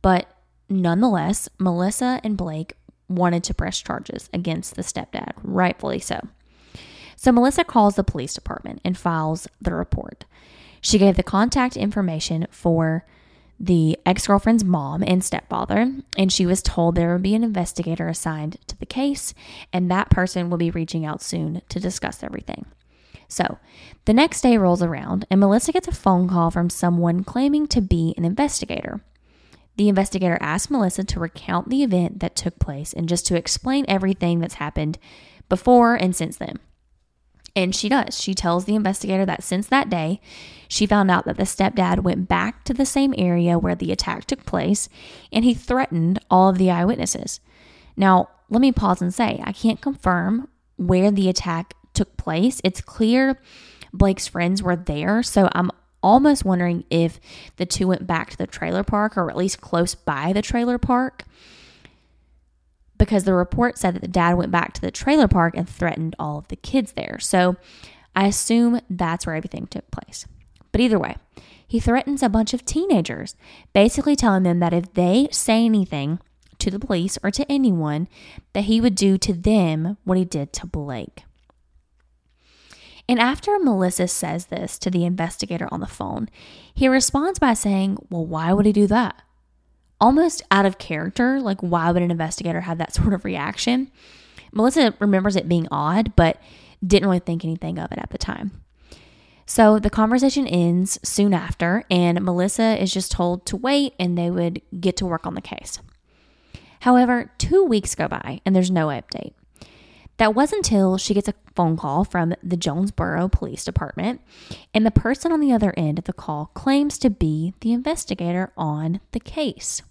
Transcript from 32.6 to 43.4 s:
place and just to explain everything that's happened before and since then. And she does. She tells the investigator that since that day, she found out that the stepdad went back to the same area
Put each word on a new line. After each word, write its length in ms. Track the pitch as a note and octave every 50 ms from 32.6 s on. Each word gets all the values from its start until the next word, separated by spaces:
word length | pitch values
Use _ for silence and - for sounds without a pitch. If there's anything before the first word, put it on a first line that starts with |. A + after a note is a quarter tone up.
place 320 | - - C#3+ C#3 D3+ -
and 160 | - D#3 E3+ D#3+
just 180 | F3 E3+ -
to 100 | - F3+
explain 480 | E3+ - - - - - B3+ C4 C#4+ C4+ -
everything 500 | G3 F#3+ F#3+ F#3+ G3 - F3 E3+ E3+ E3+
that's 160 | E3 - -
happened 440 | - D3+ D3 - - D3+ D3+ E3 - _ - - - - - _ _ - _
before 480 | E3 F#3 - B3 B3 A#3+ A#3+ A#3 A#3+
and 180 | - F#3 F#3 F3+
since 220 | - E3 - -
then. 240 | - - - - - _ _ _ _ _ _ _ _ _ _ _ _ _ _ _ _ _ - _
And 180 | G3 F#3 F3+ F#3+
she 140 | - - G#3
does. 320 | C4 C4+ - - - -
She 120 | - -
tells 320 | F#3+ - - F3 E3+ F3+ F#3
the 120 | G#3 G#3
investigator 500 | A3 G#3 F#3+ G3 - - G#3 F#3+ F#3+ G3
that 160 | F#3+ E3 -
since 240 | - - F#3 F#3 G#3+ -
that 220 | C4 C#4 C4+ -
day, 300 | F3+ E3+ D#3 D#3+ F#3 - _ - - - - - - - - _
she 180 | - - G3+
found 240 | G3+ G#3+ G#3 G3 F#3+
out 140 | F3+ F3 -
that 120 | - -
the 80 | - G3
stepdad 560 | F#3+ - - G3 - - G3+ F#3 F3 F3+ F3
went 280 | G3 F3+ F#3 - F3+ -
back 340 | F3 F3 F3+ G#3+ - - _
to 100 | - C4
the 120 | A#3+ C4+
same 260 | C4+ - C#4 C#4 C#4 C4 -
area 400 | F#3 F3+ F3 F3